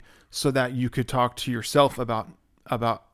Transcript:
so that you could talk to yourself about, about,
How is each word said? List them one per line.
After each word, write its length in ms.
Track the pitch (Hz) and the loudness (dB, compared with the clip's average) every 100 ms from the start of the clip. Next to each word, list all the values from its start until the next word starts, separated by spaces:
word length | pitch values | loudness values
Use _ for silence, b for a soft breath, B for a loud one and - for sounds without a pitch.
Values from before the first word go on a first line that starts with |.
| b b b | b b b
so 220 | - 147 | -2 0
that 200 | 131 123 | 2 0
you 160 | 127 123 | 0 -2
could 180 | - 120 | -2 -2
talk 280 | 131 123 - | 0 0 -2
to 160 | - | -4
yourself 460 | 117 - 147 139 131 | -4 2 4 4 2
about, 320 | 120 110 - - _ _ - | -4 -4 -6 -14 _ _ -6
about, 380 | 120 117 110 - | -2 0 -2 -6